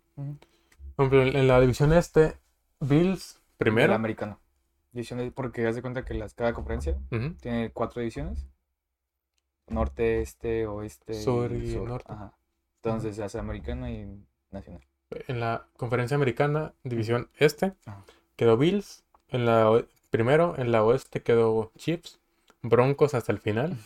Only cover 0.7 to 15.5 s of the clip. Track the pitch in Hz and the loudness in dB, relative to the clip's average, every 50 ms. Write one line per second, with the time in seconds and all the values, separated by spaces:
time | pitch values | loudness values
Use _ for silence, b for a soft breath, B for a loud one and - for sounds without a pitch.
0.7 | _ _ - - - - 139 131 135 135 131 131 131 139 135 127 127 127 131 127 | _ _ -18 -8 -2 0 2 4 4 4 4 4 2 4 4 6 6 6 6 6
1.7 | 117 - 147 147 160 175 165 - - 156 156 156 - - _ _ _ _ _ _ | 4 4 4 4 4 4 2 4 4 4 4 4 0 -6 _ _ _ _ _ _
2.7 | _ _ 160 127 139 156 175 190 185 170 - - - _ _ _ _ - - 113 | _ _ 0 2 4 4 4 2 0 -4 -8 -14 -20 _ _ _ _ -2 0 2
3.7 | 107 113 135 160 - 117 110 110 110 - 110 104 98 - _ _ _ _ _ _ | 4 4 4 4 2 0 -2 -4 -4 -6 -8 -10 -10 -14 _ _ _ _ _ _
4.7 | _ _ _ _ - 120 113 - 123 123 123 123 - - 131 120 110 120 117 113 | _ _ _ _ -12 -10 -10 -8 -8 -8 -8 -8 -8 -8 -8 -6 -4 -2 -2 0
5.7 | 113 123 117 127 123 131 123 - 113 110 107 101 - - 120 117 117 123 113 113 | -2 -2 -6 -8 -8 -8 -8 -6 -8 -8 -8 -10 -6 -4 -4 -2 -2 -4 -6 -6
6.7 | 113 120 - - - - - - 123 113 117 156 170 - - 123 120 117 113 107 | -6 -6 -4 -4 -4 -6 -6 -6 -6 -4 -4 -6 -8 -10 -8 -6 -4 -4 -4 -6
7.7 | - 123 117 110 - 123 120 113 - 139 147 165 - - - - _ _ _ _ | -4 -6 -6 -6 -4 -6 -6 -6 -6 -8 -8 -8 -8 -10 -10 -12 _ _ _ _
8.7 | _ _ _ _ _ _ _ _ _ _ _ _ _ _ _ _ _ _ _ - | _ _ _ _ _ _ _ _ _ _ _ _ _ _ _ _ _ _ _ -8
9.7 | 113 113 110 - - - 117 113 113 113 110 - - _ - 117 113 113 110 107 | -4 -4 -4 -4 -2 -2 0 0 0 0 -2 -6 -10 _ -6 -4 -4 -4 -4 -4
10.7 | 104 104 104 107 - _ _ - 110 107 107 131 123 120 120 120 120 120 117 117 | -6 -8 -10 -12 -14 _ _ -12 -10 -6 -4 -2 -2 -2 -2 -4 -6 -6 -6 -6
11.7 | 113 110 98 117 123 123 - - 107 104 101 98 - _ _ _ _ _ _ _ | -6 -6 -6 -8 -10 -10 -12 -14 -16 -16 -16 -18 -20 _ _ _ _ _ _ _
12.7 | _ _ - 113 110 107 107 110 101 110 104 98 - 110 104 107 110 104 - 117 | _ _ -6 -4 -4 -4 -4 -6 -8 -8 -8 -8 -8 -8 -8 -8 -10 -10 -8 -8
13.7 | 120 127 127 120 113 107 101 98 98 101 101 _ _ _ _ _ - 98 92 - | -8 -8 -8 -10 -10 -10 -12 -14 -16 -18 -20 _ _ _ _ _ -16 -16 -16 -16
14.7 | 90 87 - _ _ _ _ _ - - - - 127 117 117 117 | -18 -20 -20 _ _ _ _ _ -16 -14 -10 -8 -6 -6 -4 -4